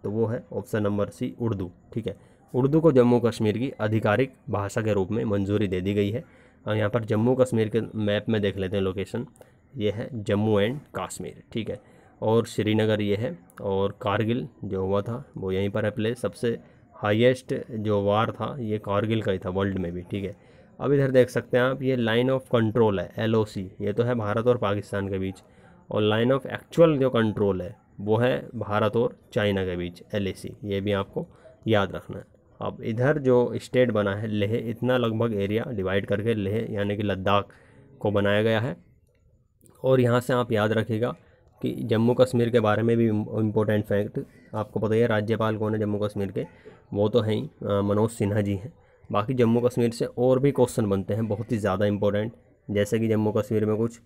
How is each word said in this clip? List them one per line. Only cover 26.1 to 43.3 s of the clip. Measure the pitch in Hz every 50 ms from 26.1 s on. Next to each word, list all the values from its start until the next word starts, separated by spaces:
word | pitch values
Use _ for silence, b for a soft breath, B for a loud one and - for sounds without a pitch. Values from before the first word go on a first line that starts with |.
| 107 110 117 123 135 131
of | 127 -
actual | 107 104 - _ - - 170 160 156 135
जो | 135 131
कंट्रोल | 120 117 113 110 98 107 104 98 95 90
है | 90 90 - _ _ _ _ -
वो | 98 104 110
है | 107 120 123 135 139 - - -
भारत | 113 104 104 104 107 110 104 104
और | 113 120 - - - _ _
चाइना | - 120 104 104 98 95 95
के | 92 87
बीच, | 87 87 90 87 - - _ -
एलएसी, | 107 101 95 90 - - - 104 - -
ये | 104 98 98
भी | 98 104
आपको | 101 98 98 - - - - - B B B B B B -
याद | - 110 104 98 90
रखना | 82 87 - - - -
है। | - _ _ _ _ _ _ _
अब | 110 104 98 -
इधर | - - 113 117 123 139 151 151
जो | 139 127 127 123 123 117 113
स्टेट | 107 - - - 127 127 120
बना | 107 107 104 101 98
है | 101 107
लेह, | 110 107 104 101 101 110 123 117 113
इतना | 117 - - 123 127
लगभग | 123 120 117 110 110 117 120 110
एरिया | 101 98 98 104 110 120 151
डिवाइड | 127 101 92 92 95 101 101
करके | - 101 101 101 117 117
लेह | 110 98 98 104 113 117 -
यानी | 110 101 101 101 104
कि | 101
लद्दाख | 107 101 98 95 92 101 98 101 98 - B B B B B B B B B -
को | - 107
बनाया | 101 104 101 101 101 104
गया | 110 113 113 107
है। | 107 139 175 - - _ _ _ _ _ _ _ _ _ _ _ _ _ _ _ _ - _ _ -
और | 131 131 131
यहाँ | 123 120 117 123
से | 120 -
आप | 135 123 123 117
याद | 117 104 104 110
रखिएगा | 110 110 107 - 113 107 104 127 156 b b b b b b b _ _
कि | - - -
जम्मू | - - 113 113 110 113 117 120
कश्मीर | 120 127 127 - 120 120 120
के | 113 120
बारे | 110 107 107 107
में | 113 117 117
भी | 117 117 113
इम-, | 107 104 110 -